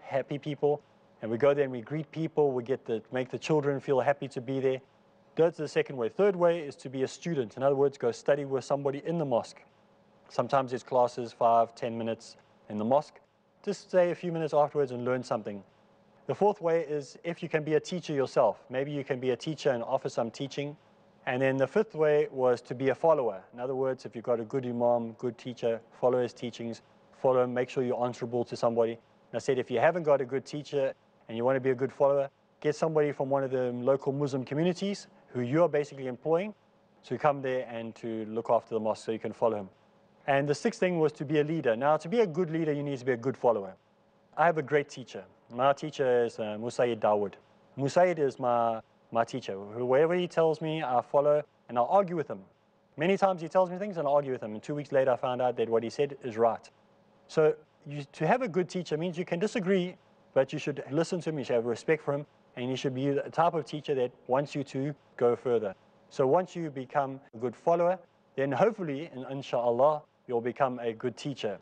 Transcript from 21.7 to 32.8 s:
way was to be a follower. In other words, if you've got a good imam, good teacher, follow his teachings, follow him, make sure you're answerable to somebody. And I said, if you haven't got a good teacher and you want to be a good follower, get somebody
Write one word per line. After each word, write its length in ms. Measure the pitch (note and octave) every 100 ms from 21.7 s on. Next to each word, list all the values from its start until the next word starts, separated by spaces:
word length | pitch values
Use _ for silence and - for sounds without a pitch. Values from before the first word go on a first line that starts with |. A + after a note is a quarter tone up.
| G#3 G#3+ D#3
way 320 | D#3 D3 D3+
was 300 | C3+ B2+ A#2+
to 120 | - B2+
be 140 | C3+
a 60 | B2
follower. 460 | E3 - A#2 F#2+ -
In 80 | A#2+
other 120 | B2+
words, 320 | C3 C3 B2+ -
if 120 | A#2
you've 80 | A2
got 160 | A#2
a 20 |
good 220 | A2 C3+ B2
imam, 480 | A#2+ A#2+ A#2+ A#2
good 240 | A2 B2 A#2
teacher, 420 | B2+ A#2+ A#2 A2+ - -
follow 200 | B2+ B2+
his 120 | A#2+
teachings, 480 | - B2 - A#2 A2 - _ _ -
follow 200 | C3+ B2+
him, 120 | B2
make 160 | B2 B2
sure 140 | -
you're 200 | B2+ A#2
answerable 400 | B2 A#2 B2 B2
to 140 | A#2 A#2+
somebody. 340 | A#2+ A#2 A2+
And 440 | A2+ _ _ _ A#2
I 40 |
said, 180 | - C3
if 140 | C3
you 80 | A#2
haven't 240 | D3+ F3
got 160 | D#3 C#3
a 60 | B2
good 180 | C3
teacher 500 | - D3 C#3 C#3+ C3+ - _ _ -
and 80 | A2+
you 80 | B2
want 100 | C3+
to 60 |
be 80 | C3
a 60 | B2
good 180 | C3
follower, 360 | - C#3 C#3+ C#3 _ _ _
get 160 | D3+
somebody 380 | D3